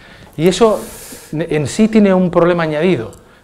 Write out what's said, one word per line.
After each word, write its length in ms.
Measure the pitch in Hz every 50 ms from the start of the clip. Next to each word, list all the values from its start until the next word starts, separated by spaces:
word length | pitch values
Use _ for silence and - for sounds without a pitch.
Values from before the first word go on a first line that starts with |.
| - - - - - - - -
Y 100 | 151 180
eso 320 | 180 - 233 220 202 - - - - - - - - - - - -
en 340 | 151 170 - 151 156 147 127
sí 220 | - - 220 214
tiene 240 | 220 226 208 196 190
un 180 | 185 185 175
problema 320 | 165 175 170 175 180 170 165
añadido. 480 | 156 151 147 160 190 175 131 110 104 - - - _ _ _